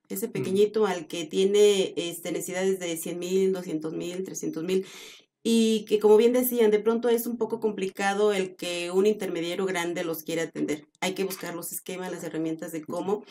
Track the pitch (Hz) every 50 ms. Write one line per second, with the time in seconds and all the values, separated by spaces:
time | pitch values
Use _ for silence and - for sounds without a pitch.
0 | _ - 196 196 226 226 - - - 190 190 202 208 208 208 220 214 196 180 180
1 | 156 - - 170 165 156 - 190 190 196 202 202 208 208 202 190 180 - - -
2 | 170 170 170 - - - 160 175 190 - 180 180 190 190 190 185 175 170 165 165
3 | - 175 170 175 175 180 185 190 190 190 190 180 180 185 160 156 156 160 160 165
4 | 170 175 175 185 190 185 170 - - 160 151 160 170 180 190 190 190 - - -
5 | - - - - _ _ _ _ - 220 233 226 226 220 220 214 202 - 208 208
6 | 208 208 214 214 233 233 247 254 254 247 240 240 226 208 208 208 202 226 226 233
7 | 233 247 233 233 233 240 233 240 226 220 233 226 - 220 202 196 190 190 - -
8 | 196 196 202 202 214 208 208 190 185 185 185 - - 180 175 175 175 175 180 190
9 | 196 214 214 208 190 - 175 170 165 170 175 180 190 185 185 175 170 170 170 175
10 | 170 165 165 160 - - 165 160 165 151 - - 151 143 147 151 - _ _ -
11 | - 190 190 196 190 190 - - - 170 165 170 170 - - - - - 185 185
12 | 185 185 175 170 175 165 156 160 160 160 160 165 175 170 165 160 156 - - 175
13 | 180 185 208 220 - -